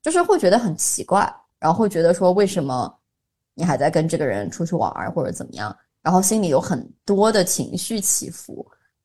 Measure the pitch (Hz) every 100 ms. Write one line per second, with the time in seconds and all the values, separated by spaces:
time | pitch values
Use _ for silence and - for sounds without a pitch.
0 | 302 349 349 370 180 226 226 156 - -
1 | - 98 - - _ - 156 185 214 175
2 | 165 175 185 185 196 185 139 127 95 -
3 | _ _ _ _ _ - 170 131 147 160
4 | 160 160 139 104 - - 165 175 92 -
5 | - 175 - - - - 107 - _ _
6 | 160 185 190 220 180 131 - 151 - _
7 | - 196 220 214 175 - - 175 - 226
8 | - - - - - - - _ _ _